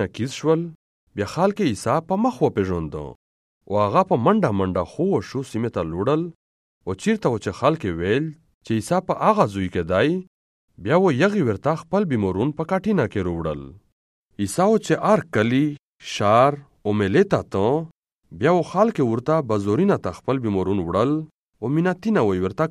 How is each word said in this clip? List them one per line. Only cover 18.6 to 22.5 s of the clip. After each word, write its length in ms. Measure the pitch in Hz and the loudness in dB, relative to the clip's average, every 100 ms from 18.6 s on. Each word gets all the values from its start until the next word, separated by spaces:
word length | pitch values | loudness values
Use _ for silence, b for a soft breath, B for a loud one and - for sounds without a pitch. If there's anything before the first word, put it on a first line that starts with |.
خلک 320 | 160 175 226 220 | 0 2 0 2
یې 60 | 127 | 0
ورته 280 | 113 123 160 127 | 0 0 -2 0
بزورینه 480 | 107 101 110 196 139 | -2 0 2 2 2
ته 60 | 95 85 | -2 -8
خپل 180 | - 135 | -4 -2
بیمارون 360 | 113 98 92 101 | 0 0 0 0
وړل 300 | 85 90 123 151 156 _ _ _ | 0 0 2 0 -6 _ _ _
او 40 | 110 | -2
منتونه 520 | 151 180 180 214 202 | 0 0 -2 0 2
و 120 | 110 | 2
یې 60 | 92 | 0
ورته 220 | 95 | -2